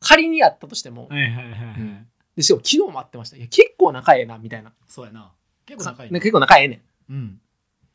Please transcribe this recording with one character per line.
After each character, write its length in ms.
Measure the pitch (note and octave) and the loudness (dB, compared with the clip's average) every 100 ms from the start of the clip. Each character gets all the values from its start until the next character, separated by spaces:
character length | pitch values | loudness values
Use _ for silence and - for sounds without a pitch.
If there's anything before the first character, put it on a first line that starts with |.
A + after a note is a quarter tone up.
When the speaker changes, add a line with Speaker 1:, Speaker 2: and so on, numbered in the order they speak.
Speaker 1:
仮 280 | - D#4+ E4 | 2 2 2
に 140 | D#4+ | 0
あ 40 | F#3 | 0
っ 100 | - | 0
た 80 | C#3+ | -14
と 80 | |
し 80 | - | -16
て 80 | C3 | -14
も。 180 | A#2+ B2+ | -18 -10
Speaker 2:
は 100 | D3 | -6
い 40 | |
は 60 | C3+ | -6
い 40 | |
は 100 | A#2 | -6
い 80 | A#2+ | -12
は 40 | A2 A#2 G#2+ | -14 -14 -12
い。 20 | |
Speaker 1:
う 40 | |
ん。 220 | G#2+ G2+ A2+ _ _ - | -14 -14 -20 _ _ -2
で、 60 | |
し 60 | D3 | 0
か 40 | D3 | 0
も 40 | |
昨 60 | - | 0
日 100 | D4+ G4 | -2 -2
も 60 | C#3+ | -8
会 60 | |
っ 20 | - | -16
て 60 | A#2+ | -16
ま 60 | |
し 60 | A2+ | -18
た。 60 | C#3 | -18
「い 20 | |
や、 60 | A#2 | -2
結 280 | - A#4 - | 2 4 4
構 140 | F4+ | 0
仲 220 | C3 D3 C3 | 2 2 2
え 60 | |
え 40 | A#2 | 0
な」、 100 | A2 | -10
み 120 | A2 | -16
た 80 | A2+ | -16
い 40 | |
な。 100 | G#2+ _ - | -18 _ -20
Speaker 2:
そ 180 | - | -20
う 20 | A#2 | -20
や 60 | |
な。 200 | A2 F#2+ _ _ _ | -20 -20 _ _ _
結 140 | _ C#4 | _ -16
構 60 | |
仲 200 | F#3+ - | -14 -14
い 40 | A#2+ | -8
い 20 | |
な。 0 | |
Speaker 1:
か-、 20 | |
ね、 60 | F3 | -4
結 120 | G#3 | 0
構 80 | G3+ | 4
仲 180 | C3+ E3 | 8 6
え 60 | |
え 40 | C#3 | 6
ね 140 | A2 _ _ - | -4 _ _ -16
ん。 40 | |
Speaker 2:
う 40 | C3+ | -14
ん。 240 | A2+ F#2+ _ _ _ _ _ | -14 -16 _ _ _ _ _